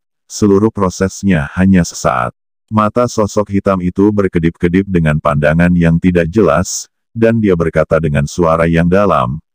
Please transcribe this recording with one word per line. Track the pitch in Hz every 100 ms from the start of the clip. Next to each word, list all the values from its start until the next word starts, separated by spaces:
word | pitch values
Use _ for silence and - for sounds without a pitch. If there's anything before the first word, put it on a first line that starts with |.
| _ _
seluruh | _ - 104 98 110
prosesnya | - 92 - 95 - 98 85 71 -
hanya | 95 92
sesaat. | 85 - - 64 62 - _ _ -
Mata | 107 107 120 123
sosok | - 101 - 104
hitam | 98 98 95
itu | 90 - 104 104
berkedip-kedip | 98 87 82 - 87 90 98
dengan | 90 78 76
pandangan | 85 73 80 82 87 87
yang | 82 82
tidak | 92 87 82
jelas, | 110 85 80 92 - - _ _
dan | 113 113 117
dia | 104 87
berkata | 80 80 78 80
dengan | 80 71
suara | 71 - 82 82 82
yang | 82 85
dalam, | 95 101 73 62 76 _